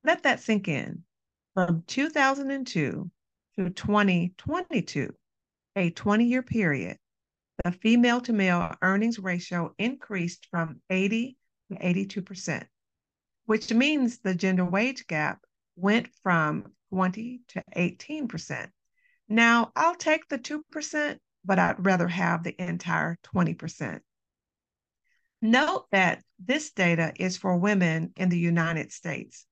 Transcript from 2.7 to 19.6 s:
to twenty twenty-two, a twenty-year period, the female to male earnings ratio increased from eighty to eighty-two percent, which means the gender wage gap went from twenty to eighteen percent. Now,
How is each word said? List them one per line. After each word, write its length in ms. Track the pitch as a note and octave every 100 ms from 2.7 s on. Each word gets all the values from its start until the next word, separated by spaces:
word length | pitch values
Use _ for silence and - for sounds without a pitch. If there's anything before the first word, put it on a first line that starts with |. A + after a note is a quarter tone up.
| E3+ C3+ - F3+ _ _ _ _ -
to 100 | F3+
twenty 640 | F#3 - G#3 G3+ F3 F3+ -
twenty-two, 760 | - E4+ F4+ C4+ - C#3+ - - _ _ _ _ _
a 160 | G3 F3
twenty-year 500 | - G#3 G#3 A#3+ B3+
period, 560 | B3+ A#3 F3+ C#3 F2 - _ _ _ _ _ -
the 80 | F3
female 480 | F3+ A3 A#3+ A#3+ A#3+
to 140 | A#3+
male 420 | A3 F#3+ F3 E3+ -
earnings 360 | F#3 G3 A3+ A3
ratio 560 | F#3 F3 - F3 E3 -
increased 720 | A3 C#4 - F#3+ E3+ - -
from 300 | F3 D#3+ C#3+ _
eighty 480 | F#3 G3 A3+ C4 - _ _ _
to 60 | F#3+
eighty-two 420 | F3+ F3+ G3 G#3
percent, 460 | F#3+ F#3 - C3+ - _ _ _ _ _ _ _
which 260 | - G#3+ -
means 480 | A3+ C#4+ D4+ A#3+ -
the 160 | F#3+
gender 300 | F3+ F#3+ F#3
wage 420 | F3+ F#3+ B3 C4 -
gap 320 | D#3 D3+ - _ _ _ -
went 320 | F#3+ A3 A#3+ _
from 440 | F#3+ E3+ D3+ D3+ - _ _
twenty 500 | F#3 F#3 G3+ A#3+ B3 _
to 160 | F#3 -
eighteen 540 | - F3+ F3+ - D#4 C4
percent. 440 | E3 - B2+ - _ _ _ _ _ _
Now, 420 | A3 A#3 A#3